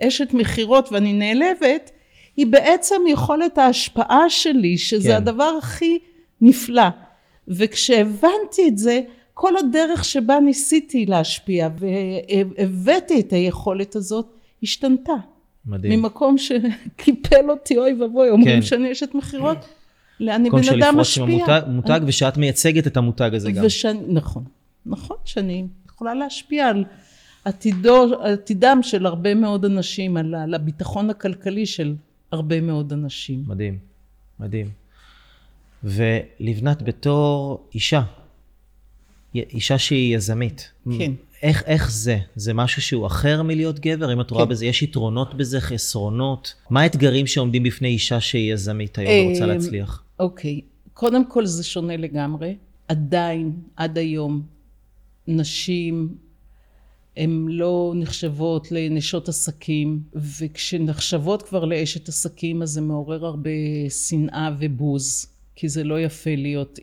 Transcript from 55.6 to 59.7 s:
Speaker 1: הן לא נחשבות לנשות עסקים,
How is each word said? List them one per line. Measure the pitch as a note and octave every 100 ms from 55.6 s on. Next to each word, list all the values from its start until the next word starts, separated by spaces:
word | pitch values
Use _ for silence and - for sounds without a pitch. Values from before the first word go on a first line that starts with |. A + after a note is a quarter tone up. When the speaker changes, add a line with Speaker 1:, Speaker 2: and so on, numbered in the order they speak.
| F#3 F3 E3+ E3 D#3+ - _ _ _ _ _ _ _ _ _ -
Speaker 1:
הן | D#3+ D#3+ D#3+
לא | E3+ F3 F3 F3 F3
נחשבות | D#3+ - E3 D3 E3 D#3+ D#3
לנשות | E3 D#3+ D#3 D3+ E3+ E3+
עסקים, | D#3 - - -